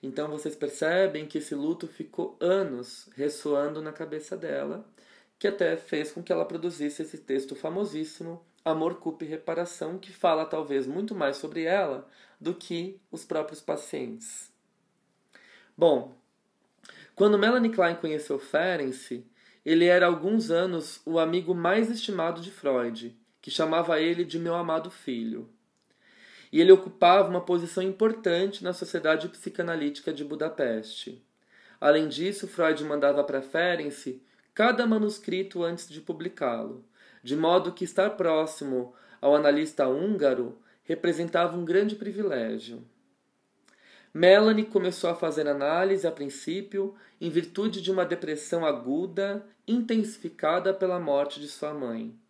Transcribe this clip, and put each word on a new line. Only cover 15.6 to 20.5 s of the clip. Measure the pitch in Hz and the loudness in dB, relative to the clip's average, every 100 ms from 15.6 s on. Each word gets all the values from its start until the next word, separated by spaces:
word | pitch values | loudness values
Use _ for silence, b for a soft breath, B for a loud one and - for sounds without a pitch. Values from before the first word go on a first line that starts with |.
| b - | b 4
Bom, | 165 135 107 - _ _ _ _ _ _ - B B | 4 4 0 -16 _ _ _ _ _ _ -20 B B
quando | - 208 208 | 2 4 6
Melanie | 208 247 226 | 4 4 2
Klein | 226 175 170 | 2 2 2
conheceu | 165 151 151 139 | -4 -6 -4 -8
Ferenczi, | - 151 175 175 135 127 - 120 - b b b | -2 0 0 -2 -4 -6 -10 -12 -12 b b b
ele | - 165 175 | 2 4 8
era | 180 | 8
há | 175 | 6
alguns | 165 165 226 220 | 2 0 0 2